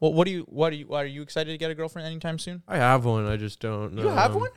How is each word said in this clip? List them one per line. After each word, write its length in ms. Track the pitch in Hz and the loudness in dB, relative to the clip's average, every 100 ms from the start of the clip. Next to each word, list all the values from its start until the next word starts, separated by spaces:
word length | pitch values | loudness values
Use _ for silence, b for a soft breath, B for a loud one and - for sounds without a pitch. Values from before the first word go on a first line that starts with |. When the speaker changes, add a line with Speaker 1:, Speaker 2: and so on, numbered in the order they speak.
Speaker 1:
Well, 120 | 156 | 2
what 140 | 160 180 | 4 4
do 60 | |
you, 100 | 180 - | 0 -6
what 240 | 131 160 | 0 0
are 40 | 151 | 0
you, 160 | 139 | -4
are 140 | 147 143 | -4 -4
you 160 | 143 | -6
excited 300 | 147 160 156 | -6 -4 -4
to 60 | 156 | -4
get 120 | 160 | -6
a 40 | |
girlfriend 320 | 156 160 175 160 | -4 -8 -8 -8
anytime 320 | 160 165 160 | -6 -6 -6
soon? 220 | 180 180 - | -6 -12 -4
Speaker 2:
I 100 | 175 | 2
have 280 | 123 131 | 4 6
one. 220 | 120 110 104 | 4 2 0
I 100 | 107 | -2
just 240 | 104 - | -4 -6
don't 340 | 110 107 104 | -6 -4 -6
know. 80 | 98 | -2
Speaker 1:
You 60 | 415 | 0
have 260 | - - | 4 4
Speaker 2:
Um, 60 | - | 2
Speaker 1:
one? 100 | 508 | -4